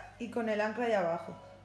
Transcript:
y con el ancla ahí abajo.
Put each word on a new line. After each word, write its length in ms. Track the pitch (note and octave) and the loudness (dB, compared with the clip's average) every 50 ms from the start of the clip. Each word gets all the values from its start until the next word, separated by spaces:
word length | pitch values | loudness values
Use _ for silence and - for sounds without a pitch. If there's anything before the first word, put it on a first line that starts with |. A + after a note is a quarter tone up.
| - - - - | -10 -12 -10 -8
y 120 | A#3 G#3 | -6 -4
con 180 | - B3 A3+ A3 | -2 -2 0 2
el 140 | G#3+ G#3 | 2 2
ancla 240 | G#3+ G#3+ A3 A#3 B3 | 2 2 0 0 2
ahí 60 | A#3 A3 | 4 4
abajo. 420 | G3 F3 E3 E3 E3+ - - - - - - - - | 4 4 4 2 0 -4 -6 -10 -12 -14 -16 -18 -18